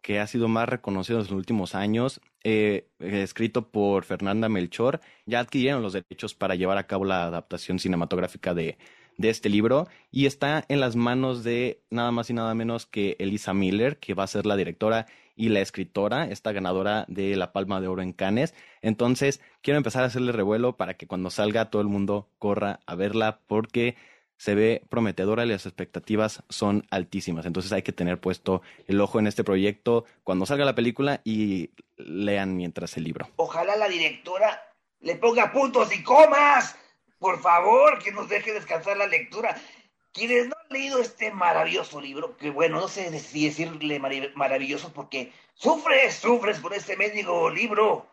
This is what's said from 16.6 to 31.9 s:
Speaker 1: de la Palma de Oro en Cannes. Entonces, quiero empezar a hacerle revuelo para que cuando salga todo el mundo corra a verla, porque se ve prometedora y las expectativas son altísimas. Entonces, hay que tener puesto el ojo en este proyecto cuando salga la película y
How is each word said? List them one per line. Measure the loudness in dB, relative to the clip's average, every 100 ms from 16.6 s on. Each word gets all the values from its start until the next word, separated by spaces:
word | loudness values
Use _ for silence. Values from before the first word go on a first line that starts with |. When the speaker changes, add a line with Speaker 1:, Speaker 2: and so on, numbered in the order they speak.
| -2 -2 0 -2 -4
Speaker 1:
de | -4 -2 -2
la | -2
Palma | -4 -4 -4
de | -4
Oro | -4
en | -6
Cannes. | -4 -2 0 -2 -6 -20 _
Entonces, | -4 0 0 2 0 -2 _ _
quiero | 0 0
empezar | 0 0
a | -2
hacerle | 0 -2
revuelo | 0 0 0 0 -2
para | -8 -8
que | -8
cuando | -6 -6
salga | -2 0 0 0
todo | 0
el | 0
mundo | -2 -2 -4 -6 _
corra | -2 -2 -2 -6 -10
a | -4
verla, | -2 0 -2 -4 _
porque | -2 0 -2 -2 -4 -20 _ _ _
se | 0 4
ve | 4 2 _
prometedora | -2 -2 0 -2 0 0
y |
las | -2 -6
expectativas | -12 -10 -10 -2 0 0 -2 _
son | -2 2 2 0
altísimas. | -4 -4 -6 -6 -4 -4
Entonces, | -4 -2
hay | -2
que | -4
tener | -4 -2 0
puesto | -2 -4 -2 -2 -4 -20 0
el | 2
ojo | 4 2
en | 2
este | 0
proyecto | 0 2 2 0 0 0 0 _
cuando | -4 -2 0
salga | 2 2
la | 2
película | -2 0 -2 -2
y | -2 -2 0 -2 -6 -14 _